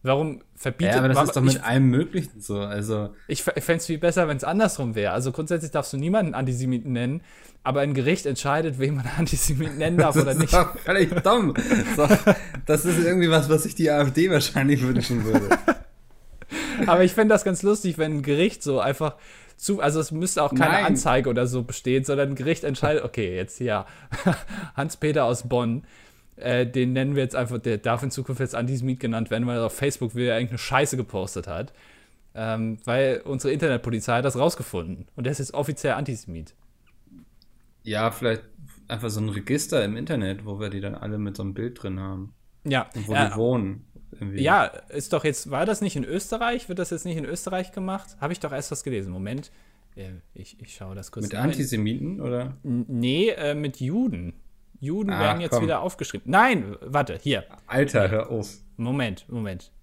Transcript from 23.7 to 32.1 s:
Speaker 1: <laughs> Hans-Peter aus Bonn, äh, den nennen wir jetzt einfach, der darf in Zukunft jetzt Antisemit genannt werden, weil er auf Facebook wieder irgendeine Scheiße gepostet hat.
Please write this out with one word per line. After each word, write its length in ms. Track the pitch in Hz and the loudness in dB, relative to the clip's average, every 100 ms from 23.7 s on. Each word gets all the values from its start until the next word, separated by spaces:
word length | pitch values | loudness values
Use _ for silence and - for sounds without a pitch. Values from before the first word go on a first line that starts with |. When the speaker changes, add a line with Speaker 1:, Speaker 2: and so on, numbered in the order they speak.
| 104 98 - - - | -2 -4 -18 -10 -2
Speaker 1:
<laughs> 520 | 190 151 - - 170 - | 0 -2 -6 -10 -8 -6
Hans-Peter 480 | 143 - 151 151 | -6 -2 0 2
aus 240 | 120 120 120 | 2 0 0
Bonn, 360 | 123 117 120 - - - _ - - | 0 0 -2 -8 -20 -20 _ -20 -8
äh, 300 | 123 123 123 | -2 0 0
den 260 | 131 123 | 0 0
nennen 240 | 131 135 139 | 2 0 0
wir 60 | |
jetzt 120 | 131 | 0
einfach, 220 | 131 117 120 | -2 -2 -4
der 200 | 117 104 | -2 -2
darf 240 | 117 113 | 0 0
in 80 | 135 | -2
Zukunft 300 | - 131 127 | -6 -6 -4
jetzt 140 | 131 | -4
Antisemit 460 | 117 120 135 127 127 | -2 -2 -2 -2 -2
genannt 300 | 120 113 113 | -2 -2 -2
werden, 160 | 113 123 | 0 0
weil 100 | 120 | 0
er 80 | 113 | -2
auf 80 | |
Facebook 400 | - 139 - 117 | 0 -2 -2 -6
wieder 200 | 117 123 | -2 0
irgendeine 240 | 117 120 117 | 0 -2 -6
Scheiße 400 | - 135 143 - | 0 2 2 -2
gepostet 500 | 104 98 95 95 92 | -4 -6 -6 -8 -6
hat. 240 | 85 - - - - _ | -8 -8 -14 -20 -20 _